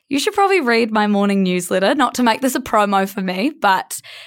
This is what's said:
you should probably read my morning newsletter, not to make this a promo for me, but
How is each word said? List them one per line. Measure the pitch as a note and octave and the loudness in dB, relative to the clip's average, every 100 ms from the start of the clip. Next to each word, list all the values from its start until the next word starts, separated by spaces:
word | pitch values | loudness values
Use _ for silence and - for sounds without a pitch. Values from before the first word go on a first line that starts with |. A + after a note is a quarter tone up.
| - | -6
you | C#4 | -4
should | E4 | -2
probably | G#4 G4 F#4+ | 0 2 2
read | B3+ A#3 A3+ | 2 0 0
my | G#3+ G#3 | 0 2
morning | G3+ G3+ G3 | 2 2 2
newsletter, | F#3+ F3+ F3 F#3 F#3+ D4 | 0 -2 -2 0 0 2
not | B3 - | 0 0
to | |
make | A#3+ A3 | 0 0
this | C4 C#4 | -2 -2
a | |
promo | C4 A3 G3+ G3 G3 | -2 0 2 0 -2
for | G3 | -4
me, | F#3 F#3 B3 | -6 -4 -4
but | - G3+ F#3+ - - - - | -2 0 0 -2 -12 -14 -20